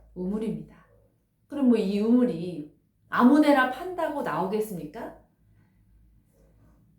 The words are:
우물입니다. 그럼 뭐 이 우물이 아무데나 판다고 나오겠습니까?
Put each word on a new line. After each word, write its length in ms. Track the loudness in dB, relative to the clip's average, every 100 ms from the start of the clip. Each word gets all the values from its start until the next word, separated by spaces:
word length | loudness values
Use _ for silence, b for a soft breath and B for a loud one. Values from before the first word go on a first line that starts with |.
| _
우물입니다. 640 | -10 -6 -6 -6 -8 -12 -20 _ _ _ _ _ _ _
그럼 220 | -2 2
뭐 80 | 2
이 220 | 2 0
우물이 760 | 2 2 2 -2 -8 -10 -14 _ _ _ _
아무데나 640 | 4 6 6 6 4 2
판다고 520 | -2 -10 -6 -6 -4
나오겠습니까? 920 | -6 -4 -4 -4 -4 -8 -12 -14 -16 -16 _ _ _ _ _ _ _ _ _ _ _ _ _ _ _ _ _